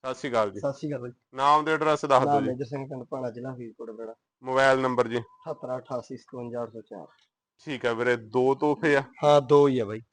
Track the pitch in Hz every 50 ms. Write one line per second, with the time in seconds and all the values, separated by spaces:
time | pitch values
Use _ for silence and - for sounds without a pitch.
0 | - 131 127 123 - 139 120 117 110 104 95 104 - 139 135 - - 151 143 123
1 | 123 123 123 _ _ _ _ 131 135 143 147 151 151 156 160 151 156 156 151 147
2 | - 147 139 127 131 143 143 143 135 131 127 123 139 120 139 139 135 131 131 127
3 | 120 _ - 135 131 123 107 117 120 131 131 123 120 113 107 _ 117 113 110 110
4 | 117 110 117 _ _ _ _ _ 127 131 131 131 135 135 131 131 131 131 127 127
5 | 123 113 113 120 113 - _ _ _ 160 151 - - 127 127 127 123 - 135 123
6 | 117 - 135 120 _ _ - 127 120 120 117 120 120 113 107 117 107 _ 110 95
7 | 80 - _ _ _ _ _ _ _ _ _ _ _ 160 143 120 - 120 117 113
8 | 120 123 123 120 110 110 107 127 127 131 139 131 147 151 147 135 - 156 143 139
9 | 135 - _ - - 147 147 147 139 123 147 143 143 143 131 127 113 98 107 117
10 | 117 _